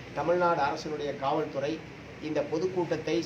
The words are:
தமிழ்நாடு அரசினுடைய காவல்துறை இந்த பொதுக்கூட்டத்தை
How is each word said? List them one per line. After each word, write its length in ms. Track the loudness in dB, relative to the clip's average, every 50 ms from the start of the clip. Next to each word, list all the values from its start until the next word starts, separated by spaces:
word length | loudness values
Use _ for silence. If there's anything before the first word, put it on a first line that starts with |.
| -14 -8 -6
தமிழ்நாடு 460 | -2 2 2 4 6 6 4 4 4
அரசினுடைய 580 | 2 2 0 -2 -4 -4 -4 -2 -2 -2 -2 0
காவல்துறை 600 | 0 2 2 2 0 0 -2 -2 -2 -2 -2 -4 -6 -12 -14 -14 -14 -14 -12 -8 -6
இந்த 200 | -2 0 0 0 0
பொதுக்கூட்டத்தை 720 | 0 0 0 0 2 0 0 0 0 -2 0 0 0 0 0